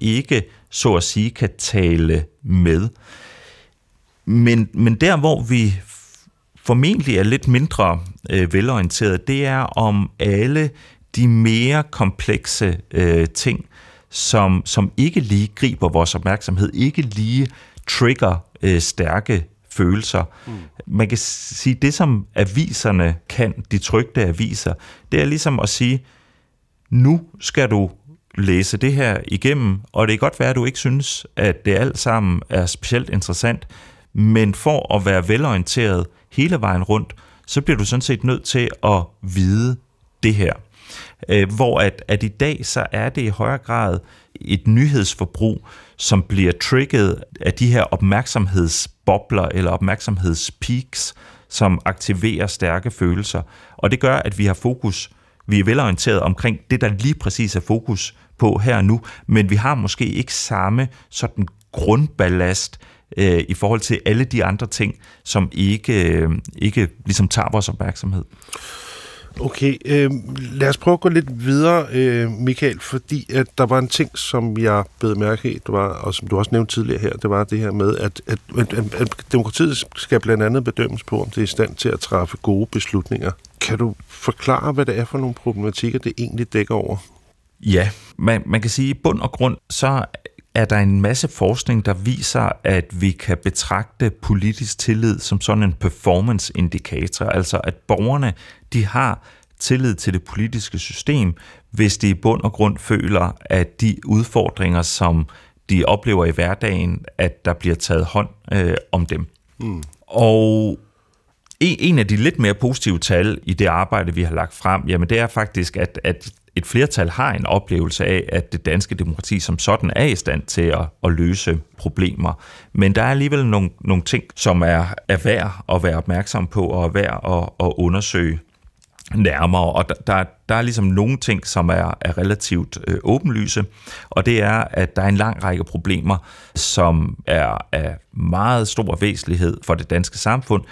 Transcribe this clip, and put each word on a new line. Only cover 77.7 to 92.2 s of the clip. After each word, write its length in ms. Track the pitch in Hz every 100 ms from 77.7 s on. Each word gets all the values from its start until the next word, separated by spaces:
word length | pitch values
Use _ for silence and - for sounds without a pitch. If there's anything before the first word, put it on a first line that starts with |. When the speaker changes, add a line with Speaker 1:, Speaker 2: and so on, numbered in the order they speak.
Speaker 2:
med, 260 | 101 98 -
at, 260 | 104 - -
at, 120 | 110 - -
at, 140 | 120
at, 220 | - 104
at 140 | 110 110 - -
demokratiet 520 | 123 110 - 165 131 - -
skal 240 | - 117
blandt 220 | 104 110
andet 220 | 107 131
bedømmes 380 | 120 - 117 110
på, 200 | - 107
om 80 | 107
det 80 | 110
er 40 |
i 40 | 104
stand 280 | - 110
til 140 | - 117
at 120 | -
træffe 360 | - 98 87 -
gode 300 | - 98 113
beslutninger. 640 | 107 - 101 - 107 92 - - -
Kan 180 | - 110
du 160 | 117 - -
forklare, 640 | - - - - 131 147
hvad 140 | 139 127
det 120 | 110
er 60 |
for 140 | 117 135
nogle 160 | 127
problematikker, 640 | 120 123 101 107 - 117 123
det 140 | 113 -
egentlig 340 | 120 117 117
dækker 220 | 110 101
over? 220 | 110 - 101 - _ _ _ _ _
Speaker 1:
Ja, 300 | 107 90 101 - - -
man, 260 | 98 113 -
man 140 | 110
kan 100 | 113
sige, 180 | - 135
i 60 |
bund 260 | 135 165 -
og 120 | -
grund, 240 | - 127 - -
så 340 | - 135 135 - - - _ -
er 100 | 113
der 140 | 107 107
en 220 | 98 98
masse 280 | 101 127 165
forskning, 580 | - 95 123 - 117 104
der 80 |
viser, 540 | 92 107 127